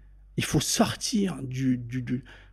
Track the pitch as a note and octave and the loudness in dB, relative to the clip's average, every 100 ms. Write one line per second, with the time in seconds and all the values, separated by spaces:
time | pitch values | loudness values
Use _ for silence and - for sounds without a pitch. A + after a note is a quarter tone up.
0 | - - - - - D#3 - - G#3+ - | -20 -20 -8 -4 2 2 2 2 2 2
1 | - G#3+ F#3+ C3+ C3 B2+ C3 B2 A#2 B2+ | -2 0 0 -2 -6 0 0 0 -2 -6
2 | B2 B2+ - - - | -2 -4 -4 -20 -20